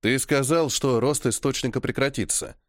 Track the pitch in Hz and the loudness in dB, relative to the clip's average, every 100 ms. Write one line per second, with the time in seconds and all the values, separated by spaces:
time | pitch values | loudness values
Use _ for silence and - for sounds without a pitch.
0 | 107 131 - 143 131 165 156 - 139 120 | 2 0 2 0 2 2 2 0 2 2
1 | 123 147 127 107 143 131 127 - - 117 | 2 0 0 -2 -2 -2 -2 -2 -4 -2
2 | 135 143 95 - - - | -2 -2 -4 -4 -6 -14